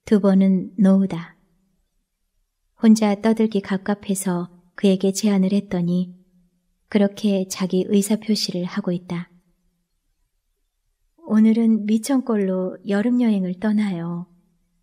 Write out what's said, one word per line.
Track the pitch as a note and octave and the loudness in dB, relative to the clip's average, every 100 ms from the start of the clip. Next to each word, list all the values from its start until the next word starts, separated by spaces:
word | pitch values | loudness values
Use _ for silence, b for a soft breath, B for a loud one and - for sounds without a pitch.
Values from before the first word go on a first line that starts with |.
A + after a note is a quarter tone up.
두 | - G#3 | -2 2
번은 | G3 F#3+ F#3+ F#3 - - | 4 2 2 0 -4 0
노우다. | F#3+ G3 F#3+ E3+ E3+ _ _ _ _ _ _ _ _ _ _ _ _ _ _ - | 2 4 0 -6 -12 _ _ _ _ _ _ _ _ _ _ _ _ _ _ 0
혼자 | A3+ A3 G#3+ G3+ | 4 4 4 0
떠들기 | A3+ A3 A3 G3+ | 0 0 0 -2
갑갑해서 | - F#3+ G3 G3+ - F#3+ F#3+ F3 F3+ - _ - | -4 -6 -4 -6 -4 -4 -2 -4 -6 -14 _ -2
그에게 | G3+ F#3+ G3 | 0 2 0
제안을 | F#3+ G#3+ G3 F#3 | 0 0 2 2
했더니 | G3+ G3 F3+ F3 F3+ F3+ - _ _ _ _ _ _ _ | 0 -2 -4 -2 -2 -4 -10 _ _ _ _ _ _ _
그렇게 | G#3 G3+ G3+ G#3+ G3 F#3 | 0 0 0 -2 -2 -4
자기 | - F#3 F#3 F#3 | -4 -2 -2 2
의사표시를 | G3+ G3 G#3+ - G#3 - F3+ F3+ | 0 2 -2 0 -2 -2 -6 -6
하고 | G#3 F#3+ | -6 -4
있다. | F3 F3 F3 F3 _ _ _ _ _ _ _ _ _ _ _ _ _ _ _ _ _ _ _ | -6 -6 -8 -10 _ _ _ _ _ _ _ _ _ _ _ _ _ _ _ _ _ _ _
오늘은 | E4 G#3+ A3 A3 A3+ A3 G#3 | 0 4 4 4 2 0 0
미천골로 | A3 A3 C4+ B3+ G#3+ F#3+ F#3 F#3 - - | -2 0 -2 0 -2 0 -2 -4 -8 -4
여름여행을 | G3+ A#3+ B3 A#3 G3+ F3+ F3+ | -2 0 0 2 0 -2 -4
떠나요. | G#3+ G#3 G#3 E3+ E3+ F3 F3+ _ _ _ _ _ | -2 0 -2 -4 -6 -8 -10 _ _ _ _ _